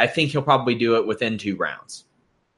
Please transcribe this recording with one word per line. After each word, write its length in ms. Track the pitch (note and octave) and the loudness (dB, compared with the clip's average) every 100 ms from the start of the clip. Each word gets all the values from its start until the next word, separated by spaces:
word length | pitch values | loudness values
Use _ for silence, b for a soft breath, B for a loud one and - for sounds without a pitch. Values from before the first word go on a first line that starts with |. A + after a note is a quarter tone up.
I 40 | B2 | 2
think 240 | E3+ D3 | 2 0
he'll 100 | C#3+ | 0
probably 340 | C#3 C3 B2 A2+ | 2 2 2 0
do 200 | A#2 A2+ | 2 2
it 100 | G2+ | 0
within 320 | G#2+ A2+ G#2+ | -2 -2 -2
two 200 | G2+ F2+ | -4 -4
rounds. 480 | D#2+ A1+ - - - _ _ _ _ | -6 -8 -16 -20 -20 _ _ _ _